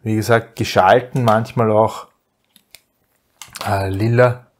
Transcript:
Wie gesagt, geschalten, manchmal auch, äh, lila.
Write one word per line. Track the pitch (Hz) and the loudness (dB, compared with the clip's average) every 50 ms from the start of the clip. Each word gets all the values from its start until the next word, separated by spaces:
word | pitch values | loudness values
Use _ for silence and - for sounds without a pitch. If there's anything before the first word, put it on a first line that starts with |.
Wie | _ 113 110 | _ -4 -4
gesagt, | 107 101 110 117 113 - - _ | -4 2 2 2 2 0 -4 _
geschalten, | - 110 - - 104 90 95 107 127 123 - - 139 120 | -8 -8 -2 0 2 4 4 4 4 2 -2 -6 -2 0
manchmal | 113 107 110 113 - - 123 117 110 | 0 0 0 -2 -4 -4 -2 -2 0
auch, | 107 107 110 107 - - - _ _ _ _ _ _ _ _ _ _ _ _ _ - _ _ _ _ _ _ _ _ _ _ _ _ _ - - - - - | 2 2 0 0 -2 -10 -18 _ _ _ _ _ _ _ _ _ _ _ _ _ -20 _ _ _ _ _ _ _ _ _ _ _ _ _ -20 -20 -16 -12 -8
äh, | - 95 98 98 95 | -6 -4 -4 -4 -6
lila. | 95 98 110 113 117 120 123 120 117 - _ _ _ | -4 -4 -2 0 2 2 2 2 2 -4 _ _ _